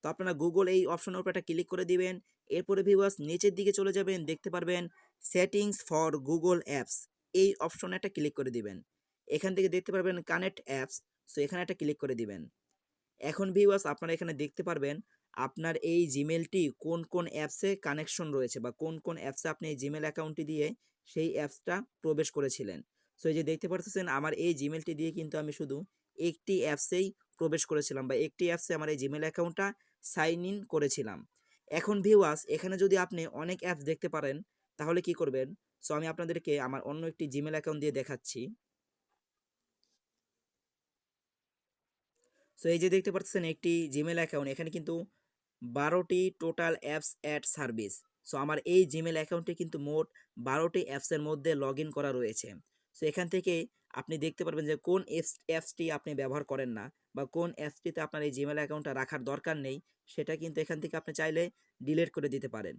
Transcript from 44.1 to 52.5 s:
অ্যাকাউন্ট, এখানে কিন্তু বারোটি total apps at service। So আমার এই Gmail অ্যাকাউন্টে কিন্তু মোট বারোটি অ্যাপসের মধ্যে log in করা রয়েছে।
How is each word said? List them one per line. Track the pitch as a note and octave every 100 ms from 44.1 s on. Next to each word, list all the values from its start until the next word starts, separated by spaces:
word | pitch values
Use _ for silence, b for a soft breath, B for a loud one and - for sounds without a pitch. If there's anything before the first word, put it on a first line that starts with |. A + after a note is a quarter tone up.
| E3+
অ্যাকাউন্ট, | D#3+ D3 C#3
এখানে | C3+ E3 E3
কিন্তু | D#3 E3 - _ _ _ _ _
বারোটি | A#2+ B2 D3 F3 F3+ F3+ F#3+ -
total | E3 E3 E3 E3 - D#3
apps | D3+ - D3
at | D3+ - -
service। | C3+ A2+ G#2 - _ _ -
So | C#3+
আমার | C#3+ D3+ -
এই | F3+ F3+
Gmail | D3+ E3 E3
অ্যাকাউন্টে | D#3 E3+ E3 E3+
কিন্তু | E3+ D#3+ C#3+
মোট | D3+ D#3+ b b - B2
বারোটি | C#3 E3 F3+ F3
অ্যাপসের | C#3 - D#3+ D3+
মধ্যে | D#3 C#3+ D3+
log | C#3 C3+
in | D#3 D3
করা | C#3+ B2+
রয়েছে। | A#2+ A2 A2+